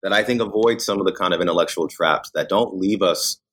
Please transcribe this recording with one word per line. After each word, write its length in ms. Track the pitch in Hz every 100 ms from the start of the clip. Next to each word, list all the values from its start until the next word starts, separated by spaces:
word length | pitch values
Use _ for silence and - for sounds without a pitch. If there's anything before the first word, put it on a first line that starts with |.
that 100 | 98
I 100 | 101
think 180 | 107 123
avoids 440 | 107 104 117 117 -
some 140 | 98
of 60 | 95
the 60 |
kind 220 | - 92
of 80 | 85
intellectual 460 | 85 85 82 - 78
traps 420 | - 80 73 - 76
that 140 | 71
don't 280 | 98 117 92
leave 240 | 95 104
us 380 | 92 80 - - _